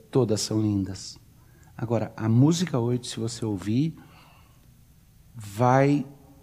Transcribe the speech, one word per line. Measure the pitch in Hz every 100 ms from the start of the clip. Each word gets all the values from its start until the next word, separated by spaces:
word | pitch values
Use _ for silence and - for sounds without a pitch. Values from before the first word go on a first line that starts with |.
| -
"Todas | 139 117 107
são | - 110
lindas." | 107 98 95 92 - - - - - - - -
Agora, | 110 113 107 -
a | 113
música | 117 143 170 180 135
oito, | 117 123 -
se | -
você | 113 -
ouvir, | 113 101 95 117 160 - - - - - - - - - - - - - -
vai | - 104 98 123 131 139 143 - - - -